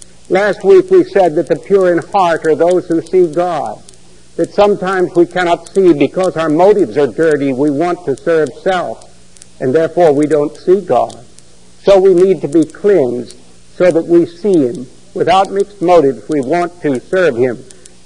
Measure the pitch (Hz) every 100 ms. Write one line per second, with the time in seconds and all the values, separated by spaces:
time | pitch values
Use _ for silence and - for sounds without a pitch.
0 | - - - 185 208 - 190 185 - 185
1 | - 196 175 160 165 156 - 196 180 165
2 | - 202 175 160 160 143 170 180 - 165
3 | - 185 170 156 180 151 113 104 - -
4 | - - - - 165 - 208 202 185 185
5 | 175 170 170 180 175 170 - 196 180 147
6 | 135 180 185 160 160 151 196 208 127 123
7 | 135 131 160 143 139 127 151 139 175 170
8 | 143 131 170 160 151 - 196 180 127 113
9 | - - - - - - 131 156 160 180
10 | 165 139 147 147 151 - 180 196 175 120
11 | 113 - - - - - - - 190 196
12 | 190 170 190 156 147 165 147 - 208 180
13 | 123 120 113 - - - - - 180 160
14 | 160 170 165 - 208 175 123 123 - -
15 | - 185 147 190 190 196 196 - 175 170
16 | 139 113 - 151 123 175 175 - 147 123
17 | - 185 170 117 127 110 - - - -